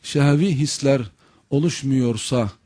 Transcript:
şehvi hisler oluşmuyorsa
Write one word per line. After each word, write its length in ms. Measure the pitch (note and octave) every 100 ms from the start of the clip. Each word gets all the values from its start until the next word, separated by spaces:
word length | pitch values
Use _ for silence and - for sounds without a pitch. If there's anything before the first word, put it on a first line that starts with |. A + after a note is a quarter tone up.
şehvi 520 | - D3 C#3+ D3 F#3+ C#3+
hisler 460 | D3 - C#3 C3+ A2 _ _ _ _
oluşmuyorsa 1000 | C#3 E3 - C3+ C3 B2 A2+ - B2+ G#2+ -